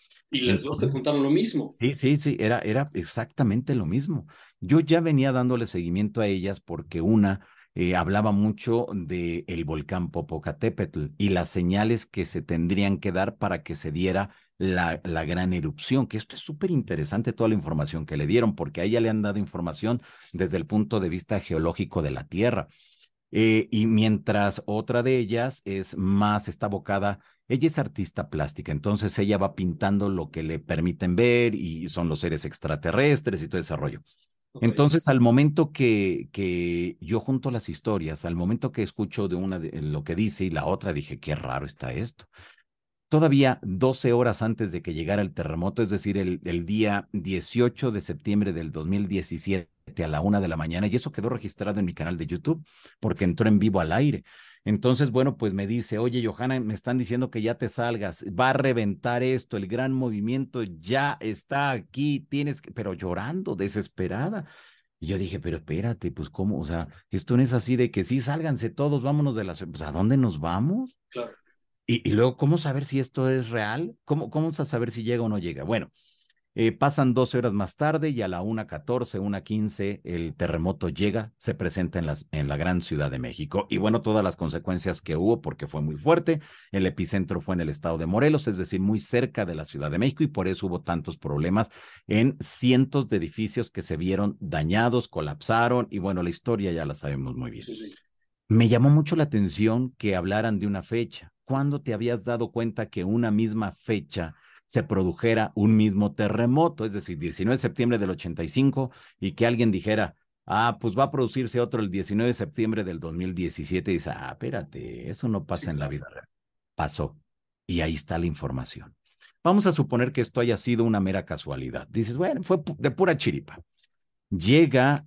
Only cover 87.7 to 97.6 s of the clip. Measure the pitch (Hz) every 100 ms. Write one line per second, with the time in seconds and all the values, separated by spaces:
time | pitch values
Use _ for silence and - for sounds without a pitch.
87.7 | 73 82 82 80 107 151 156 123 92 87
88.7 | 92 98 107 - 123 127 - 90 78 76
89.7 | 71 73 80 127 147 156 101 92 90 95
90.7 | 87 - 85 73 78 71 73 85 104 110
91.7 | - - - - 107 131 - - - 123
92.7 | 127 135 139 120 101 82 - 107 123 113
93.7 | 98 - 78 90 95 101 - 85 78 78
94.7 | 104 120 120 - - 76 76 - 113 120
95.7 | 123 - 101 95 90 87 80 - 110 98
96.7 | 82 76 73 73 69 65 62 64 -